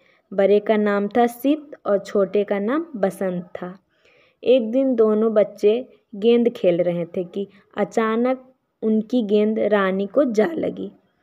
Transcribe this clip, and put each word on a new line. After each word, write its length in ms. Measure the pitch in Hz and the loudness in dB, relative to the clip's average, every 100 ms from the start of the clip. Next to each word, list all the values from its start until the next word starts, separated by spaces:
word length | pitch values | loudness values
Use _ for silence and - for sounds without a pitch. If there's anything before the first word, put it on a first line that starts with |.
| _ _ - | _ _ -8
बड़े 280 | 196 196 208 | 0 2 2
का 160 | 208 214 | 2 0
नाम 320 | 208 202 202 | 0 0 -2
था 180 | 240 240 | 0 0
शीत 440 | 240 277 302 - - - | 0 -2 -2 -6 -10 -2
और 120 | 196 | -2
छोटे 460 | - 208 190 208 | -2 -2 0 0
का 140 | 202 202 | -2 -2
नाम 280 | 202 294 339 247 | -2 -4 -6 -6
बसंत 480 | 190 190 190 180 | -6 -4 -6 -6
था। 340 | 175 - 180 190 _ _ _ _ _ _ | -8 -12 -14 -16 _ _ _ _ _ _
एक 260 | - 254 220 | 2 2 2
दिन 240 | 254 269 | 0 2
दोनों 400 | 233 220 214 226 | 2 2 2 2
बच्चे 540 | 214 202 - 208 233 254 _ _ | 2 0 2 0 0 -4 _ _
गेंद 340 | 202 226 240 233 | -2 2 4 2
खेल 320 | 233 180 170 | 0 0 2
रहे 240 | 175 175 | 0 -2
थे 200 | 170 190 | -4 -6
कि 240 | 180 202 196 _ _ - | -8 -8 -10 _ _ -6
अचानक 720 | 202 - 220 226 247 254 - _ _ _ | -4 -2 -2 0 -2 -4 -8 _ _ _
उनकी 400 | 220 220 214 247 | -2 -2 0 -2
गेंद 360 | 202 208 214 220 | 2 2 2 0
रानी 480 | 208 208 190 190 202 | 0 2 0 -2 -2
को 180 | - | 0
जा 220 | 269 214 214 | 0 2 0
लगी। 460 | - 180 - 196 - _ _ | -2 -6 -6 -12 -16 _ _